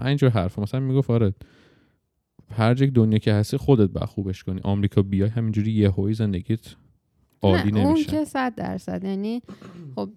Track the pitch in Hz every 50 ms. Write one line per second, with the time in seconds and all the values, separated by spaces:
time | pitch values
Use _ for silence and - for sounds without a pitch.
0 | - 127 143 143 139 127 110 104 87 92 - - 104 98 - 131 135 131 131 139
1 | 135 - 117 117 117 98 95 - - - _ _ _ _ _ _ _ _ _ _
2 | _ _ _ _ _ _ _ - - - 107 110 110 113 123 131 135 139 131 120
3 | 110 110 107 107 - 113 107 104 107 - - 139 - - 139 113 104 92 80 82
4 | 82 - - - 98 95 92 - - - 92 92 92 98 101 101 101 101 - 107
5 | 98 98 98 95 98 107 110 117 113 110 107 104 104 110 110 107 104 98 92 104
6 | 98 101 110 110 110 104 98 87 92 - 110 113 - - - - _ _ _ _
7 | _ _ _ _ _ _ _ _ - - 185 175 - 104 - - - 277 320 320
8 | 302 - 294 311 302 285 - 277 254 247 226 - 185 185 190 185 - - 185 180
9 | 185 196 196 190 202 214 233 247 - - 202 202 - 196 175 175 170 143 127 165
10 | 202 196 214